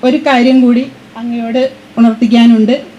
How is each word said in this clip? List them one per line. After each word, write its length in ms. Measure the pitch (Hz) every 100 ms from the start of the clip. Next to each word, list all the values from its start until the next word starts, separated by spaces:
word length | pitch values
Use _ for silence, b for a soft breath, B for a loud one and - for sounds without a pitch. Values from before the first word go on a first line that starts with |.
| 254
ഒരു 100 | 294 294
കാര്യം 300 | 262 247 262
കൂടി 200 | 247 240 269 - - 233
അങ്ങയോട് 420 | 240 240 226 233 262 - - -
ഉണർത്തിക്കാനുണ്ട്. 760 | 233 220 226 233 233 226 214 254 -